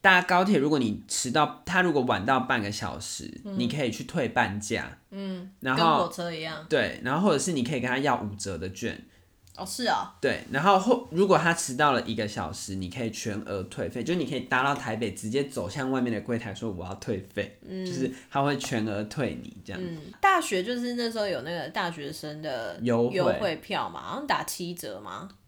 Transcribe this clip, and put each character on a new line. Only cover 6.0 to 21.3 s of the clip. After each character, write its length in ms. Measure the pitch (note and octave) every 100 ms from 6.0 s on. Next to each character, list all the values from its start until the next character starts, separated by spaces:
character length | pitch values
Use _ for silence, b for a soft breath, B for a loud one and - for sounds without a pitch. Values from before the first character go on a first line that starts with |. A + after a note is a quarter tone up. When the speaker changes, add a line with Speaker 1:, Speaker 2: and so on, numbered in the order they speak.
| E3+
Speaker 2:
火 60 |
车 200 | - E3+
一 100 | D#3+
样。 240 | D#3+ D#3 D#3
Speaker 1:
对， 320 | D3 G#2 B1
然 100 | -
后 140 | D3 G3
或 40 |
者 60 | D3
是 140 | C3+
你 100 | D#3+
可 140 | A#2+ D3
以 40 |
跟 80 | B2
他 100 | B2+
要 220 | C#3+ B2
五 140 | G#2+
折 240 | G2 G2 F2
的 100 | F#2
券。 280 | F2+ A2+ - - b b _ _
Speaker 2:
哦， 120 | - C#4+
是 180 | -
啊。 300 | A#3+ C3+ G3+ -
Speaker 1:
对， 240 | C4+ G2+ -
然 120 | C3+
后 160 | F3 G3
或-， 280 | F#3+ B3+ -
如 160 | D#3+ G3
果 80 | E3
他 160 | E3+
迟 220 | E3 - B2+
到 160 | D3
了 80 | B2+
一 120 | -
个 120 | A2+ G#2
小 240 | G#2+ E2+
时， 260 | F#2 - F#2+
你 120 | F#2
可 160 | G2+
以 60 | A#2
全 280 | - A#2 G2+
额 200 | - G2
退 220 | F2+ - F2+
费， 160 | B2
就 120 | A#2
你 100 | F3
可 100 | B2+
以 60 | C3+
搭 240 | B2 B2+
到 100 | C3+
台 220 | C#3 A#2 A2
北， 160 | A2+
直 160 | F#2+ A2
接 160 | B2+
走 240 | C3+ - F2
向 220 | C#3+ C3
外 100 | C3
面 100 | B2
的 80 | G#2+
柜 160 | G2+ A#2
台 160 | G#2+
说 160 | F#2+ A2+
：“我 140 | F2+ F2+
要 80 |
退 240 | G2 - G2 F#2+
费。” 240 | - G2+ - -
Speaker 2:
嗯。 160 | F#3
Speaker 1:
就 80 | F#3
是 180 | D#3 C3 B B
他 120 | C#3+
会 140 | C#3 C#3
全 320 | - A#2+ G#2+
额 160 | G2+
退 340 | G#2+ D3+ B2 C#2+
你 120 | - -
这 80 | -
样。 100 | -
Speaker 2:
嗯， 180 | F3+ E3 D3+ G#3
大 180 | G4 F#4
学 240 | D#4+ G3
就 100 | F#3+
是 200 | B3 A#3+
那 160 | A#3+ A#3
时 80 | A3+
候 100 |
有 140 | G#3